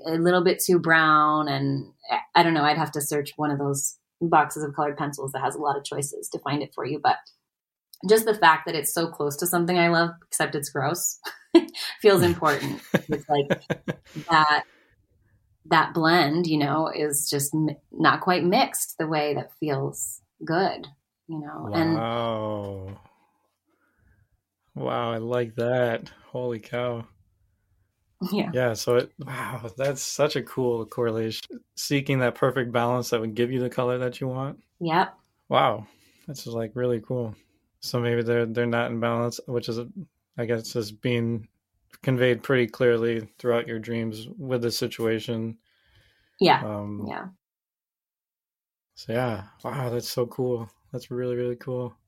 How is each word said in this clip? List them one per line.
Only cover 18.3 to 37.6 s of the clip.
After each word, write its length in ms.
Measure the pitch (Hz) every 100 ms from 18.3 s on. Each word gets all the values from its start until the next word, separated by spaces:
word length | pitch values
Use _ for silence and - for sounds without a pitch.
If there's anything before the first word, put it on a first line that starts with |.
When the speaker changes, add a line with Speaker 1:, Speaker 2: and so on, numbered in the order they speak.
| 180
Speaker 1:
mixed 540 | 170 214 269 - - -
the 80 | 160
way 260 | 156 147 143
that 160 | - _
feels 640 | 151 135 139 - - - _ -
good, 440 | - 165 190 - - - _ _ -
you 120 | 160
know? 300 | 147 156 107
And 200 | 165 165 160
Speaker 2:
Wow. 1040 | 117 117 117 110 107 107 101 98 95 98 - _ _ _ _ _ _ _ _ _ _ _ _ _ _ _ _ -
Wow, 360 | 131 123 117
I 60 | 117
like 380 | 113 123 120 113
that. 560 | 117 127 120 117 - - -
Holy 280 | 131 127 113
cow. 460 | - 120 123 117 113 _ _ _ _ _ _ _ _ _ _ _ 185
Speaker 1:
Yeah. 180 | 202 -
Speaker 2:
Yeah, 200 | 127 127
so 220 | 107 - 123
it, 140 | 135 -
wow, 500 | 131 135 - 127 113 113
that's 240 | 139 135
such 340 | - - 147 147
a 60 |
cool 420 | 117 - 127 117 110
correlation. 560 | - 117 113 113 110 - 262 - -
Seeking 440 | - 143 139 135
that 160 | 123 117
perfect 360 | 135 135 120
balance 380 | 120 117 123 120
that 100 | 117
would 140 | 113 110
give 160 | 120
you 80 | 131
the 100 | 123
color 300 | 123 123 127
that 200 | 127 123
you 80 | 135
want. 340 | 127 135 - _ -
Speaker 1:
Yep. 340 | 170 165 - - _ _ -
Speaker 2:
Wow. 380 | 131 139 110 107 _ _ _ -
That's, 200 | 139 -
like, 240 | 117 113
really 280 | 123 123 120
cool. 340 | 107 127 113 101 _ _